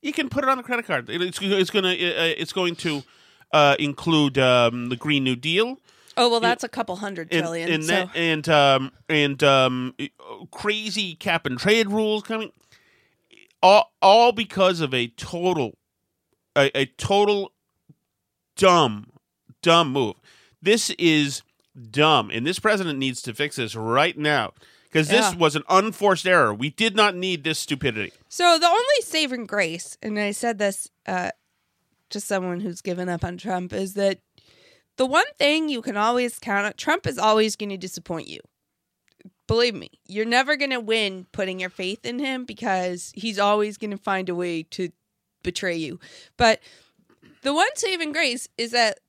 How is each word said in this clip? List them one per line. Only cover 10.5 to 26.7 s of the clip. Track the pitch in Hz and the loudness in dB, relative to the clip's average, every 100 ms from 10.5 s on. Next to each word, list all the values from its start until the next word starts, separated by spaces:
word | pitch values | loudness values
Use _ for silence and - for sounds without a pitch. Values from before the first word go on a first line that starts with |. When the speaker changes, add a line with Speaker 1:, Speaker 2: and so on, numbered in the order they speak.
Speaker 1:
crazy | - 208 214 214 190 190 160 | -10 -6 -6 -6 -6 -6 -8
cap | 202 165 143 | -2 -2 -2
and | 123 | -4
trade | 190 220 214 | 0 2 2
rules | 208 214 214 | 0 -2 -2
coming. | - 220 220 _ _ _ _ _ _ _ _ _ _ _ | -4 -8 -8 _ _ _ _ _ _ _ _ _ _ _
All, | 185 208 - _ | 6 6 4 _
all | 190 214 240 | 6 8 6
because | 220 220 190 185 175 | 2 -6 2 2 2
of | 151 | -2
a | 131 120 | -2 -4
total, | - - 170 180 175 - - _ _ _ _ _ _ _ - | -8 -10 -2 0 0 -2 -6 _ _ _ _ _ _ _ 2
a, | 139 135 | 2 2
a | 139 - | -4 -4
total | - 202 208 208 196 _ _ _ _ _ _ _ _ _ _ - | 0 2 4 2 -4 _ _ _ _ _ _ _ _ _ _ 4
dumb, | 185 175 139 104 - _ _ _ _ _ | 6 6 4 0 -12 _ _ _ _ _
dumb | 170 165 170 | 4 4 4
move. | 135 117 92 _ _ _ _ | 0 -2 -4 _ _ _ _
This | 175 220 - | 0 2 0
is | - 170 156 143 127 _ _ _ 131 113 | 0 2 4 2 -4 _ _ _ -20 -8
dumb, | 110 151 143 104 | 2 4 4 2
and | 113 131 | -4 -4
this | 185 | -2
president | 220 208 175 139 | 0 0 -2 -4
needs | 135 123 | -4 -6
to | - | -12
fix | 110 147 143 | -6 -6 -6
this | 113 110 | -8 -6
right | 110 123 165 151 | -2 0 0 0
now, | 151 147 107 _ _ _ _ | 0 0 -2 _ _ _ _
'cause | 156 151 | -2 2
this | 220 214 | 2 2
Speaker 2:
Yeah. | 175 | 2
Speaker 1:
was | 165 139 | 0 0
an | - | 2
unforced | 185 202 180 202 185 185 | 2 2 0 0 2 2
error. | 180 120 | 4 4
We | 104 | 0
did | 139 | -6